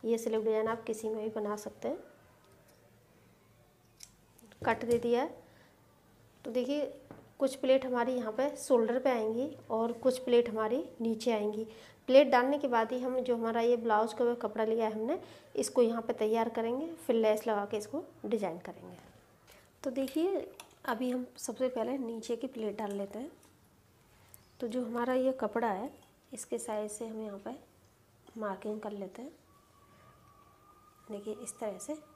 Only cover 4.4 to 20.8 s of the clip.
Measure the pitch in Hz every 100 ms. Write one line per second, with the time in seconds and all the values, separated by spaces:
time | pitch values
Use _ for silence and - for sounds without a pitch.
4.4 | 220 - - 226 240 233 240 233 311 -
5.4 | - - - _ _ _ - - - -
6.4 | - 233 247 294 277 - - - - -
7.4 | 269 269 262 262 262 247 233 247 220 214
8.4 | 277 285 - 247 226 247 254 226 220 226
9.4 | 285 - - 226 233 240 262 254 - 240
10.4 | 240 220 214 254 349 - 226 220 247 214
11.4 | 214 214 220 - - - - 262 277 247
12.4 | 254 285 285 233 220 254 254 254 247 233
13.4 | 226 226 233 240 226 214 226 - 240 240
14.4 | 220 226 220 226 220 214 226 359 - -
15.4 | - - - - 233 117 - 233 214 226
16.4 | 226 233 226 254 330 330 - 226 220 214
17.4 | 226 208 202 214 208 294 - - - 220
18.4 | 190 175 185 180 180 180 - - - _
19.4 | - - - _ 277 247 269 320 349 370
20.4 | - - - -